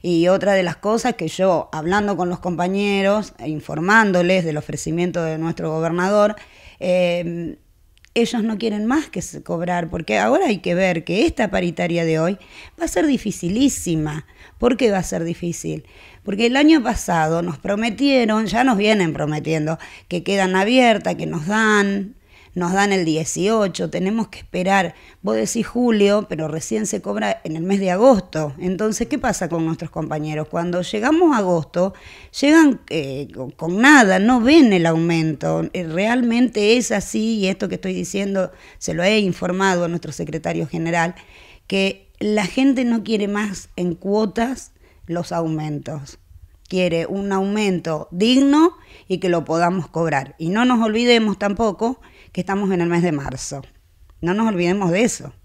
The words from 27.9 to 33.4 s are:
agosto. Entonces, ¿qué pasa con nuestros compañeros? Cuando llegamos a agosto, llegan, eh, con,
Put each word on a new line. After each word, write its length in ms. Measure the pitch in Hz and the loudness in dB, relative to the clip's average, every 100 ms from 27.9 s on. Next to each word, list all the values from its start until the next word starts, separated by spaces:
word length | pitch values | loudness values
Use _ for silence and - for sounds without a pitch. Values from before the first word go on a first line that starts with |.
agosto. 640 | 180 247 226 - 156 151 139 | 4 4 4 2 -6 -6 -4
Entonces, 480 | 175 185 220 208 233 | -6 -2 -4 -4 -4
¿qué 100 | 294 | -2
pasa 300 | 254 190 170 | -2 -4 -4
con 180 | 165 160 | -2 -2
nuestros 240 | 160 160 | -4 -8
compañeros? 560 | - 160 156 151 151 151 | -8 -6 -6 -6 -6 -6
Cuando 360 | 165 175 175 | -4 -4 -4
llegamos 520 | 180 214 233 311 349 | -4 -2 0 4 4
a 40 | 254 | 4
agosto, 560 | 190 175 143 - 185 190 - - - - | 2 0 -2 -2 -2 -4 -20 -20 -16 -2
llegan, 400 | 277 320 311 220 - | 4 6 6 2 -4
eh, 360 | 165 139 135 139 | -6 -6 -8 -10
con, 160 | - | -10